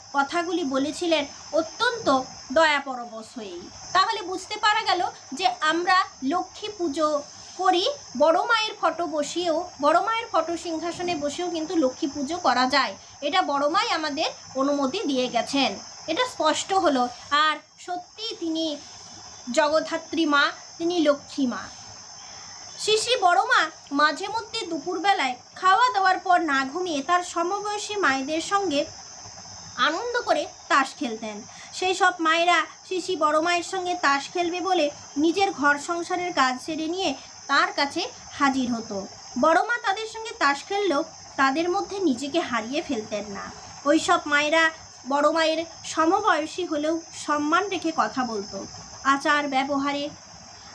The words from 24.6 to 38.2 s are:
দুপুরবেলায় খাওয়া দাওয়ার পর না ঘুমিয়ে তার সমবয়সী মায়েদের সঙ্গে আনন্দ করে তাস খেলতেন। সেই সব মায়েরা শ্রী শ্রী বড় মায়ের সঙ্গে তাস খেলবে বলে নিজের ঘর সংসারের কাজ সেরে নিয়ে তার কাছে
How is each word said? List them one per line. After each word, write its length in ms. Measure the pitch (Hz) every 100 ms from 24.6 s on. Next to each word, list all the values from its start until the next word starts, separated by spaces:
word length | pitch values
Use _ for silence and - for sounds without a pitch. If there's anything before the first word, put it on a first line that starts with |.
| 349
দুপুরবেলায় 680 | 320 359 370 392 381 262 247 - -
খাওয়া 380 | 370 403 508
দাওয়ার 260 | 403 381 370
পর 220 | 381 349
না 240 | 320 269 269
ঘুমিয়ে 300 | 330 370 285
তার 200 | 285 359
সমবয়সী 720 | 349 339 349 403 415 415 415 415
মায়েদের 460 | 294 269 269 320
সঙ্গে 440 | - 403 370 285 320 - - - - - - - - -
আনন্দ 460 | 277 349 480 494
করে 240 | - 302 339 - -
তাস 280 | 302 262 -
খেলতেন। 420 | 254 220 220 208 - - -
সেই 200 | - 370
সব 200 | 370 370 359
মায়েরা 460 | 320 330 349 330 - - -
শ্রী 160 | 370
শ্রী 140 | 359 302
বড় 260 | 302 311
মায়ের 220 | 349 349
সঙ্গে 320 | 339 381 359 359
তাস 340 | 285 277 -
খেলবে 280 | 359 349 359
বলে 300 | 370 349 294 - - 285
নিজের 340 | 330 359 392
ঘর 280 | 285 285 294
সংসারের 540 | 349 339 339 359 349
কাজ 280 | 311 254 254
সেরে 260 | - 311 320
নিয়ে 280 | 370 349 170 - - -
তার 260 | 294 349
কাছে 360 | - 285 330 480 -